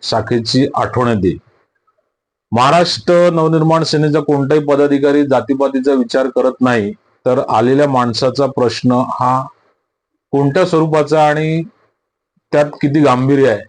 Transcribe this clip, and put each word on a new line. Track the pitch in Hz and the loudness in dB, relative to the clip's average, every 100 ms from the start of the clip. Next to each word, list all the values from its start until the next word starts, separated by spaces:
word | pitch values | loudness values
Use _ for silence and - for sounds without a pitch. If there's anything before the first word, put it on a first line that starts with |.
शाखेची | - 117 113 120 113 127 139 - | -6 -4 -2 -4 -2 -2 0 -2
आठवण | 110 120 120 | -4 -2 -2
येते. | 110 92 - _ _ _ _ _ _ _ _ _ _ - | 0 -2 -4 _ _ _ _ _ _ _ _ _ _ -6
महाराष्ट्र | 113 131 165 175 - - 175 175 | 0 2 2 0 -2 0 2 2
नवनिर्माण | 165 160 160 160 165 | 2 0 2 2 0
सेनेचा | 156 156 151 156 | 0 0 0 0
कोणताही | 147 143 135 151 143 | 0 0 0 0 0
पदाधिकारी | 143 143 143 143 147 143 | 0 2 2 2 2 2
जातीपातीचा | 127 113 135 135 135 135 | 0 0 -2 -2 -2 0
विचार | 135 117 131 131 | 0 0 -2 -2
करत | 127 127 123 | 0 -2 0
नाही, | 123 120 101 | 0 0 -2
तर | - _ _ 131 127 | -8 _ _ -2 -2
आलेल्या | - 110 117 139 147 | 0 0 2 2 2
माणसाचा | 127 120 113 131 127 135 | 0 -2 -2 -2 -2 -2
प्रश्न | 123 120 - 127 | 0 -2 0 0
हा | 123 123 - 127 131 135 _ _ _ _ _ _ _ _ | 0 -2 -2 -2 -2 -4 _ _ _ _ _ _ _ _
कोणत्या | 139 139 185 180 | -2 0 0 0
स्वरूपाचा | 165 160 156 139 156 151 | 0 0 0 0 2 2
आणि | 151 156 160 165 _ _ _ _ _ _ _ - | 0 -2 -4 -6 _ _ _ _ _ _ _ -4
त्यात | 147 147 | 0 0
किती | - 147 151 | -2 -2 2
गांभीर्य | 139 123 135 139 131 | 2 2 2 2 2
आहे | 101 | 0